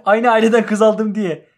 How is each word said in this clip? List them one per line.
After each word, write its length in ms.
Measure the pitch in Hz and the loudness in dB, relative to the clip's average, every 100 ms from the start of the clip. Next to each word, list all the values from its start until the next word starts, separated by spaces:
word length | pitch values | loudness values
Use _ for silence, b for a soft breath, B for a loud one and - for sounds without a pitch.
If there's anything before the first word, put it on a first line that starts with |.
aynı 260 | - 220 240 | -2 0 2
aileden 360 | 226 220 233 226 | 2 2 0 0
kız 160 | 208 | 0
aldım 320 | 220 202 220 | 0 0 -4
diye 320 | 202 190 147 - | -4 -6 -8 -12